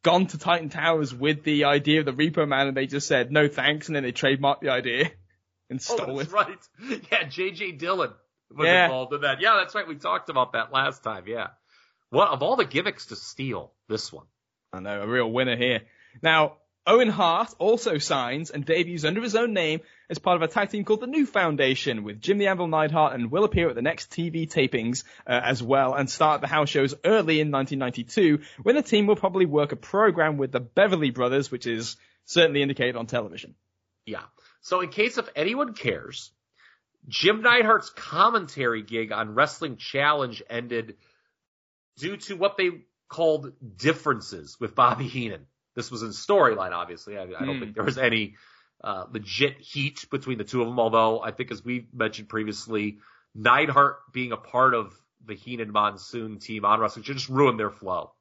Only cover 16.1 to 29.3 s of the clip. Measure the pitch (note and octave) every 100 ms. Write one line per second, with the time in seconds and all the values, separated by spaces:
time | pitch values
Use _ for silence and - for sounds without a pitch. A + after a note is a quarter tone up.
16.1 | A#2+ D#3+ D#3+ D3+ - _ _ - A3+ A#3
17.1 | F3+ F3 E3+ A#3 - F#3 A3+ A#3 D#3 -
18.1 | C#3+ A#2+ C3+ D#3+ D3 C#3+ E3 E3+ E3+ D3+
19.1 | F#3 A#3 G#3+ A#3+ G#3 D#3+ D#3+ - _ _
20.1 | D#3 - F3+ D#3+ - G3+ G#3+ G3 G#3+ A#3+
21.1 | D#4 C#4+ G#3 F3 D3 C3+ C3 - A2+ G#2
22.1 | G#2 D3+ G3+ G3+ F#3+ F3 D#3 D#3 D#3+ D3+
23.1 | B2 A#2 D#3 G#3 F#3+ E3+ A#2 C3 E3 -
24.1 | - E3+ E3 D#3 E3 C3+ B2+ A2+ B2+ -
25.1 | - - B2 B2 B2+ A#2 C#3 C3 C3+ C3+
26.1 | - D#3 D3 C#3+ D#3 C#3+ D3 C3+ C#3 E3+
27.1 | G#3+ E3 D#3 D3+ C#3 C3+ C#3 B2+ A#2+ A#2
28.1 | - F3+ D3 - - G#3 C#4 - G#3 G#3
29.1 | G#3 F#3+